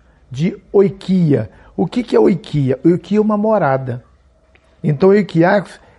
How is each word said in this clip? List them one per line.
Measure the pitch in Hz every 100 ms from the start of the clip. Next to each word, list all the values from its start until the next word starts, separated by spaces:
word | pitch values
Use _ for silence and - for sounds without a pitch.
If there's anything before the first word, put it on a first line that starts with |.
| _ _ _
de | 127 175 403 _
oikia. | 202 196 - - 185 165 139 113 - - -
O | 185
que | 247
que | 226 233
é |
oikia? | - 175 - 147 127 131
Oikia | 165 170 - 208
é |
uma | 214 208
morada. | 220 214 147 135 127 123 - _ _ _ _ _ _ _
Então, | 151 143 190
oikiakos | 202 196 160 170 202 - - _